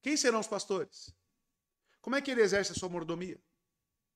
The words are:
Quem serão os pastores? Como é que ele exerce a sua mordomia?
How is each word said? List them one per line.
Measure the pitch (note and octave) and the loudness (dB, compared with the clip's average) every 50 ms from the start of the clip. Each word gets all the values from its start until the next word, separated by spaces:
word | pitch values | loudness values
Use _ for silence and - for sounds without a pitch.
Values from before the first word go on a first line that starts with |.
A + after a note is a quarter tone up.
Quem | _ B3+ D4+ | _ 0 0
serão | C#4+ - B3+ A3+ A3 | 2 2 4 2 2
os | G#3 - | 0 0
pastores? | G#3+ G3 - - G3 F#3 D3+ - - - - - - _ _ _ _ _ _ _ _ _ _ _ _ _ _ _ _ _ | -4 -4 -2 -2 -2 -2 -2 -6 -8 -20 -20 -20 -20 _ _ _ _ _ _ _ _ _ _ _ _ _ _ _ _ _
Como | _ - A#3+ | _ -2 -2
é | C#4 C#4 | -2 0
que | C#4 | 0
ele | C4 A#3+ | 4 4
exerce | A3 G3 F#3 G3+ F#3+ - F#3 | 4 6 6 2 0 0 -4
a | |
sua | - - F#3 | -6 -6 -4
mordomia? | F3 F3 E3 D#3 E3+ E3+ F3+ F#3 D3 - _ _ _ _ _ _ _ _ _ _ _ _ _ _ _ | -4 -6 -4 -4 -6 -6 -6 -10 -10 -14 _ _ _ _ _ _ _ _ _ _ _ _ _ _ _